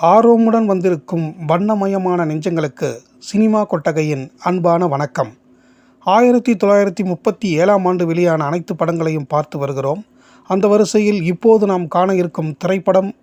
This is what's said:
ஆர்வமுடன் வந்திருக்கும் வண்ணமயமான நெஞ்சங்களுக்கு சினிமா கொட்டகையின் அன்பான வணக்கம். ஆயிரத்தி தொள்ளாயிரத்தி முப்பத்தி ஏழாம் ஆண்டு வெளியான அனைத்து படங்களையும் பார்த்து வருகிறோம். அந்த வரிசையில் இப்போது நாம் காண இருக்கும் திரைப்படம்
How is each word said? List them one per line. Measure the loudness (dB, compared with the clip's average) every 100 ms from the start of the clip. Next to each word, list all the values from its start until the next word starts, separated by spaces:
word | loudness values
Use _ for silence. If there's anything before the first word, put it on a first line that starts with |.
ஆர்வமுடன் | 2 4 4 4 2 2
வந்திருக்கும் | 0 0 0 -2 -4 -6 -6 -8 -2
வண்ணமயமான | 0 0 -2 -2 -2 -2 -2
நெஞ்சங்களுக்கு | -2 -4 -4 -4 -4 -6 -8 -8 -14 _
சினிமா | -6 0 2 0
கொட்டகையின் | 0 -2 -2 -2 -2 -4 -8 _
அன்பான | -4 0 0 2 0
வணக்கம். | -2 -4 -4 -6 -8 _ _ _ _ _ _
ஆயிரத்தி | 0 4 4 2 0
தொள்ளாயிரத்தி | 0 2 2 2 -2
முப்பத்தி | -4 -2 -4 -4 -2
ஏழாம் | 0 2 2 0
ஆண்டு | 0 -2
வெளியான | 0 0 0
அனைத்து | -2 -4 -6 -4
படங்களையும் | -4 -2 -4 -4 -4
பார்த்து | -4 -4 -6
வருகிறோம். | -6 -4 -4 -6 -10 _ _ _ -6
அந்த | 0 2
வரிசையில் | 2 2 2 2 0
இப்போது | -2 0 4 4 2
நாம் | -2 -2
காண | 0 0
இருக்கும் | 0 -2 -4 -6 -6
திரைப்படம் | -4 -2 2 2 0 -8